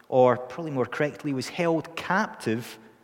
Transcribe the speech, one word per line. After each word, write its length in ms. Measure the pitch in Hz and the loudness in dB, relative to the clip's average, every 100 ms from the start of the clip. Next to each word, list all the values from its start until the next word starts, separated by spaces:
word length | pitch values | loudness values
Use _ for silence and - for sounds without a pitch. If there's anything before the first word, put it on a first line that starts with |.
| _ | _
or 300 | 131 127 120 | 6 6 6
probably 340 | - - 165 | -2 -8 -6
more 140 | 135 120 | -2 -4
correctly, 480 | - 147 - 147 | -2 -4 -2 -4
was 160 | 135 123 | -4 -4
held 480 | - 170 160 - - | -2 0 0 -2 -10
captive 840 | - 185 214 - - 113 120 - - - | -2 0 0 -4 -2 -2 -4 -14 -20 -20